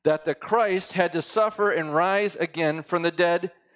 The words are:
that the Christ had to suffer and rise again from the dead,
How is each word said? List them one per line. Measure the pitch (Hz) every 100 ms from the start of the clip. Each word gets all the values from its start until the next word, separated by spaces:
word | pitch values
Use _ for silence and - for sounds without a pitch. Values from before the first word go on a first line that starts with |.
that | 151 156
the | 160 -
Christ | - 226 214 185 -
had | 190 175
to | 170
suffer | - 220 214 208 202
and | 165 156
rise | 151 180 196 208 156
again | 165 165 156 160
from | 151 175
the | 170
dead, | 160 175 170 180 - _